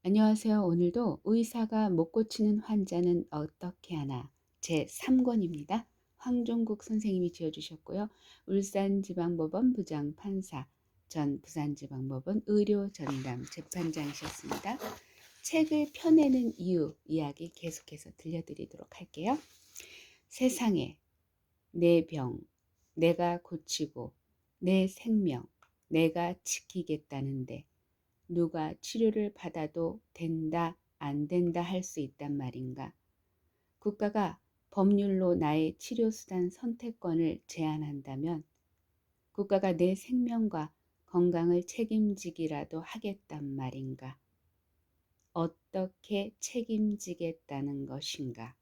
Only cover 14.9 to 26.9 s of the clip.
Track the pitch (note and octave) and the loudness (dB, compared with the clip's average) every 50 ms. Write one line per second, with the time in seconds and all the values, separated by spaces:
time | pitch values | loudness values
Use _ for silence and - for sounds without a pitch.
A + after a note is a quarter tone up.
14.9 | - - _ _ _ - - - _ - - - - D#4+ D#4 D#4 D#4 D4+ D4 D4 | -12 -14 _ _ _ -20 -20 -20 _ -14 -8 0 2 2 2 4 2 0 0 -2
15.9 | - - - E4 D#4 D#4+ D4 C4+ B3+ B3+ A#3+ A3+ - - F3 F3+ F#3 E3 D3 D#3 | -4 -2 6 8 8 8 8 8 6 4 2 0 -2 -2 -2 0 2 2 0 -2
16.9 | - _ _ - D#3 D#3+ D3+ C#3+ C#3+ - E3 E3+ _ - - E3 D#3 - _ - | -4 _ _ -4 -2 -2 -2 -4 -6 -10 -14 -16 _ -12 -12 -10 -10 -12 _ -18
17.9 | D3 D3 - - - _ - D#3+ E3+ E3 - - D3 - - - - - - _ | -20 -20 -20 -20 -20 _ -12 -8 -8 -8 -8 -10 -12 -12 -12 -14 -14 -20 -20 _
18.9 | - - F3 _ - D3+ E3 G#3+ C4+ D#4 - _ - _ _ _ _ - - - | -18 -20 -20 _ -12 -6 -2 -2 -2 -2 -4 _ -20 _ _ _ _ -20 -20 -20
19.9 | - - - - _ _ _ _ - - B3+ B3+ B3+ - A#3+ A3 F#3+ D#3+ C3 C3 | -20 -20 -20 -20 _ _ _ _ -4 0 0 2 2 2 2 2 2 2 0 -4
20.9 | - _ _ _ _ _ _ _ _ _ _ _ _ _ _ _ - E3+ E3+ E3+ | -8 _ _ _ _ _ _ _ _ _ _ _ _ _ _ _ -2 4 6 6
21.9 | E3+ E3 D#3+ E3 D#3+ D3 C3 B2 - G#2 - _ _ _ _ _ _ _ _ _ | 6 6 4 0 -6 -6 -4 -4 -6 -8 -12 _ _ _ _ _ _ _ _ _
22.9 | _ D#3+ D#3+ E3+ E3+ E3+ F3 F3 F3 F3 _ - F3 D#3 _ - - - D3+ - | _ 4 4 4 4 4 2 0 0 -2 _ -10 -12 -12 _ -8 -6 -6 -6 -6
23.9 | _ B2+ A#2+ C3 _ _ _ _ _ _ _ _ _ _ F3+ F3+ F#3+ F#3+ F#3 F#3+ | _ -12 -12 -12 _ _ _ _ _ _ _ _ _ _ 2 4 4 4 4 2
24.9 | - - - A3+ A3 G#3 G3 E3+ C3 A#2+ - - _ _ _ _ _ _ _ _ | -2 -6 -2 2 2 2 2 2 0 -2 -8 -12 _ _ _ _ _ _ _ _
25.9 | D#3+ D#3+ E3 E3 E3 F3 F3 E3+ F3+ - _ - - - _ _ - F#3 E3 - | 2 4 4 4 2 0 -2 -2 -4 -6 _ -8 -8 -8 _ _ -8 -8 -4 -4